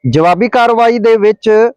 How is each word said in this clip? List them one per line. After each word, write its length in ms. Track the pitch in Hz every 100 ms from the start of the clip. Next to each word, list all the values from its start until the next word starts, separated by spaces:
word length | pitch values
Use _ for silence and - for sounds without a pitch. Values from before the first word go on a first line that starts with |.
| 127
ਜਵਾਬੀ 380 | 139 170 180 240
ਕਾਰਵਾਈ 500 | 254 233 226 233 240
ਦੇ 180 | 220 226
ਵਿੱਚ 540 | 208 214 220 214 233